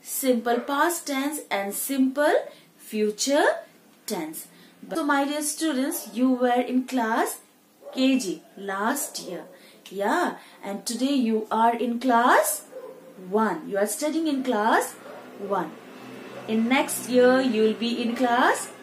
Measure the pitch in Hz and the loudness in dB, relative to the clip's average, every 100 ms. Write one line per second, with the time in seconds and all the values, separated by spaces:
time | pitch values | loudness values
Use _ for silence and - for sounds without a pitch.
0 | - - 262 240 233 240 - 285 330 339 | -8 -4 0 2 2 -2 0 0 2 0
1 | - 269 285 302 - 202 196 202 - 277 | -4 -4 -2 -6 -6 -4 -4 -6 -4 2
2 | 262 269 294 480 - - _ _ - 214 | 2 4 2 2 -2 -18 _ _ -8 -2
3 | 214 208 - 285 415 659 - - _ _ | -2 0 0 4 4 2 -8 -20 _ _
4 | - 196 160 160 - - - _ - 330 | -8 -6 -6 -10 -16 -20 -20 _ -8 -4
5 | 294 277 277 294 302 - 320 262 277 339 | 0 2 0 -2 -4 -2 -2 0 -2 -4
6 | 220 196 262 247 247 240 247 254 254 262 | -8 0 2 4 2 2 2 -2 -2 -2
7 | 226 240 427 - _ _ _ _ - - | 0 0 -2 -4 _ _ _ _ -12 0
8 | 262 262 196 156 - - 196 196 214 294 | 2 2 0 -8 -10 -14 -8 -2 -2 -2
9 | - - 170 170 156 - - - - 185 | -6 -10 -10 -12 -14 -20 -20 -20 -14 -2
10 | 202 320 320 - - - 202 202 - 226 | 0 2 0 -4 -16 -14 -10 -8 -6 -2
11 | 262 285 226 220 214 220 233 233 247 233 | 0 2 2 0 0 2 2 2 -2 -2
12 | 262 233 247 415 622 - - - - - | 2 4 6 4 4 -2 -8 -16 -16 -18
13 | - - 185 208 220 170 - 196 208 - | -20 -18 -2 0 0 -2 -4 -2 0 0
14 | 294 320 320 277 254 220 220 330 508 - | -2 0 0 -2 0 2 4 2 0 -8
15 | - - - - 196 196 160 - - - | -18 -18 -18 -12 -4 -4 -4 -10 -20 -18
16 | - - - - - 220 226 269 302 - | -16 -16 -14 -14 -4 0 2 2 0 -4
17 | - 247 247 262 262 214 220 214 233 233 | 0 6 6 6 4 4 2 2 -2 -2
18 | 233 233 247 240 311 508 - - | -2 0 2 4 4 2 -4 -14